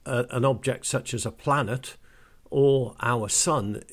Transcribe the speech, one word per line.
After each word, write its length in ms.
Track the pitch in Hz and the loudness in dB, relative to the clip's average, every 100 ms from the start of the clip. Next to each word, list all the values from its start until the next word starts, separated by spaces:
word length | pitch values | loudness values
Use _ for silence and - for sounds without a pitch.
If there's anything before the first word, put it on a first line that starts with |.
| - | -4
uh, 180 | 123 120 | -2 -2
an 140 | 127 135 | 0 2
object 400 | 123 135 120 - | 2 -2 -4 -2
such 280 | 127 - | -4 -4
as 120 | 117 117 | -6 -6
a 60 | |
planet 680 | - 147 143 107 131 - - - - - - - | -6 0 0 0 -4 -8 -18 -20 -20 -20 -20 -4
or 460 | 131 139 135 117 - | 4 6 4 0 -4
our 280 | 117 120 104 | -2 0 0
sun 520 | - 175 151 101 104 - | 0 2 2 0 -6 -8